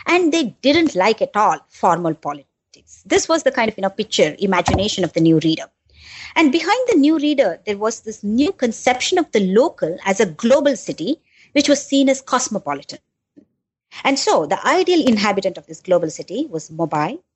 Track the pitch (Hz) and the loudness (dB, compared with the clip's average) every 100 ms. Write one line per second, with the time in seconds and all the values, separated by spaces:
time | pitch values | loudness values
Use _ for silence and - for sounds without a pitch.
0 | - 349 339 330 240 - 262 302 330 180 | -2 0 2 0 -4 -2 0 2 2 0
1 | 202 220 180 208 208 156 _ - 202 170 | 0 0 -2 2 0 0 _ -2 0 2
2 | 170 156 147 147 _ _ _ _ _ - | -2 -4 -8 -12 _ _ _ _ _ -16
3 | - 381 - 320 262 - 226 208 196 196 | -2 -2 0 0 0 0 -4 -2 -6 -4
4 | 208 - 156 - 196 180 170 190 202 - | -4 0 0 0 -2 0 0 0 -2 -2
5 | 175 170 165 160 160 160 165 _ _ _ | -2 2 4 4 2 -2 -8 _ _ _
6 | - - - - 311 330 320 466 508 359 | -20 -20 -6 2 2 2 0 0 2 4
7 | 277 320 294 294 214 165 - 202 214 - | 4 2 0 2 0 -2 -6 -4 -4 -6
8 | 220 214 202 226 294 - 240 214 - 254 | -14 -10 -4 0 0 0 -4 -2 -2 0
9 | - 359 311 220 185 196 254 - 165 180 | 0 -2 0 0 2 4 2 0 -6 -4
10 | 196 196 202 151 233 285 285 247 - 151 | -4 0 -2 0 2 4 2 -2 -6 -8
11 | 254 311 _ _ _ 294 285 277 - 277 | -6 -6 _ _ _ 0 2 0 2 2
12 | 269 269 - 254 - 196 143 139 - 147 | 2 0 -2 -4 -2 -6 -6 -10 -10 -20
13 | _ _ _ - _ _ _ _ _ - | _ _ _ -20 _ _ _ _ _ -6
14 | 262 277 - 277 147 190 - 330 359 349 | -2 0 0 0 0 -4 0 0 2 2
15 | 254 214 208 196 190 170 - 160 - 180 | 2 2 0 0 -4 -6 -16 -12 0 0
16 | 160 - 151 202 302 160 - 160 160 156 | 0 -8 -10 -8 -6 -8 -10 -8 -4 -2
17 | 156 311 _ | -4 -6 _